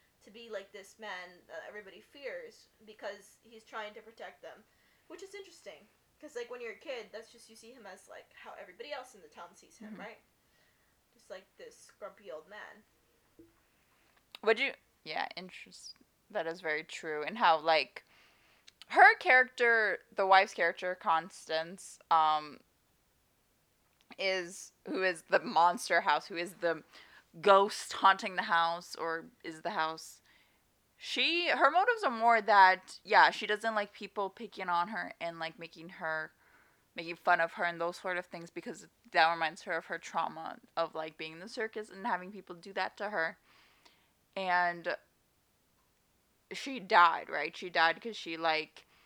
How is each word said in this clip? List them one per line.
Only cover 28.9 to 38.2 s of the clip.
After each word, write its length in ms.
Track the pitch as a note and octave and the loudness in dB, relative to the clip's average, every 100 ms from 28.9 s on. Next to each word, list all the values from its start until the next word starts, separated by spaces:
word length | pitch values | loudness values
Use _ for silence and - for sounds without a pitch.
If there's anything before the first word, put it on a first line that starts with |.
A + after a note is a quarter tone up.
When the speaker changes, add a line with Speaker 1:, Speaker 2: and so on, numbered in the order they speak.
| - | -6
Speaker 2:
or 300 | E3+ E3 E3 _ | -4 -4 -8 _
is 200 | - D#3+ | -14 -10
the 80 | E3+ | -6
house, 500 | G#3 D#3+ D#3+ - - _ _ _ _ _ _ _ _ | -2 -2 -4 -12 -20 _ _ _ _ _ _ _ _
she, 520 | - - C4+ E4+ E4+ | -8 -2 -2 0 0
her 220 | C4 C#4+ | 4 4
motives 340 | E4 G#4+ A4+ | 6 2 2
are 60 | G4 | 0
more 300 | A#3 A#3 A#3 | 2 4 4
that, 560 | G#3 G#3 F#3 F#3 - - | 6 10 10 8 -2 -16
yeah, 260 | - G3+ E3 | 4 8 8
she 160 | - G#3 | 6 -2
doesn't 280 | G#3 A3+ | -2 -2
like 180 | G#3+ G3+ | -2 -4
people 380 | - G3+ - G3 | -8 -10 -6 -6
picking 380 | - A3 - F#3 | -8 -14 -10 -4
on 200 | F3 F3 | -2 -2
her 240 | G#3 F3+ - | -4 -8 -8
and, 180 | E3+ E3 | -10 -8
like, 200 | E3 D#3+ | -10 -10
making 300 | E3 - E3 | -16 -16 -18
her, 440 | F#3 E3 D#3+ D#3 _ _ _ _ _ _ | -8 -6 -4 -6 _ _ _ _ _ _
making 220 | - E3+ E3+ | -12 -10 -2
fun 240 | - F3 | 2 4
of 120 | E3 | 2
her 100 | - | -2
and 160 | F3 E3+ | -4 -2
those 160 | E3+ F3+ | -4 -4
sort 220 | F#3+ | -6
of 80 | F3+ | -6